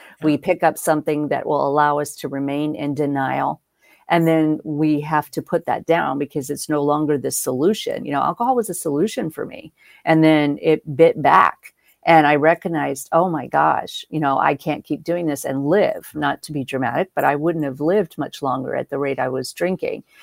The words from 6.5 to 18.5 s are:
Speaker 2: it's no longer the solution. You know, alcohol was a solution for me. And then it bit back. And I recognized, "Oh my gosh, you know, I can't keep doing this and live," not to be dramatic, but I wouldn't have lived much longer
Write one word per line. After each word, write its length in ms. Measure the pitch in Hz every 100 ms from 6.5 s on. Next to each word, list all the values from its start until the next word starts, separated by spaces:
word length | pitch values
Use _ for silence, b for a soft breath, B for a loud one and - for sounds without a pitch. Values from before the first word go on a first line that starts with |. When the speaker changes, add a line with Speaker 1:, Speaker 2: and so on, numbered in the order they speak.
Speaker 2:
it's 180 | 143 -
no 140 | 147
longer 340 | 143 147 151 143
the 140 | 135
solution. 760 | - 139 127 170 220 - - -
You 60 |
know, 100 | 143
alcohol 340 | 135 175 240 254
was 140 | 214
a 60 | 175
solution 560 | 160 143 214 - 170
for 140 | - -
me. 260 | - 160 _ b b -
And 180 | 160
then 360 | 160 156 147 143
it 340 | 160 156 156 139
bit 240 | 165 156
back. 540 | 139 160 - - - _ _ _
And 220 | - 165 147
I 80 | 147
recognized, 720 | 156 170 185 160 139 135 -
"Oh 180 | 165 185
my 180 | 156 123
gosh, 560 | 147 156 143 - - -
you 100 | 156
know, 200 | 143 135
I 160 | 147 143
can't 280 | 170 143
keep 200 | - 151
doing 240 | - 175 165
this 180 | 143 143
and 220 | 135 139
live," 440 | 202 170 90 - 151
not 260 | 143 135
to 80 | -
be 120 | 147
dramatic, 480 | 131 131 127 127 190 -
but 80 |
I 120 | 139 143
wouldn't 280 | 160 165
have 160 | 143 135
lived 380 | 151 208 175 -
much 240 | 139 -
longer 340 | 139